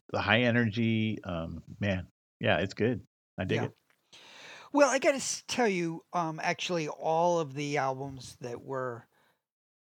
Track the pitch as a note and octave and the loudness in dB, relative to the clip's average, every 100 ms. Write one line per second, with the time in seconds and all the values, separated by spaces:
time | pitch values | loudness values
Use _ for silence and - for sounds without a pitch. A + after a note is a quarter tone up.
0 | - - - A2 B2 A#2 A#2 G#2+ A2+ A2 | -6 -2 2 4 4 4 2 2 0 2
1 | A2 G#2+ F#2+ E2+ E2 E2 - - G2+ F#2 | 0 -4 -6 -6 -6 -10 -12 -4 -2 -2
2 | F2 _ _ - A2+ F2 F#2+ - A2 A2 | -4 _ _ -4 0 2 0 0 0 0
3 | - _ _ - F#2 A2+ A#2 - _ _ | -8 _ _ -6 -2 0 -2 -8 _ _
4 | _ - - - - - - C#4 C#4 C4 | _ -20 -20 -20 -20 -20 -2 4 6 6
5 | D#4+ C4+ - - - - A#3 F#3 E3+ E3 | 4 2 -2 -6 -4 0 2 2 -2 -4
6 | - F3+ E3 D#3 E3+ E3+ - F3 D3+ - | -4 -2 -2 -2 -2 -2 -2 -2 -2 -4
7 | D#3+ D#3+ F3 E3+ D3+ C3+ C#3+ C#3+ C3+ C3 | 0 2 4 2 -2 -4 -2 0 0 -2
8 | C#3 C3+ - - B2 A#2+ C3+ C3 B2+ A#2 | -6 -10 -14 -12 -10 -10 -8 -6 -6 -8
9 | - _ _ _ _ _ _ _ | -14 _ _ _ _ _ _ _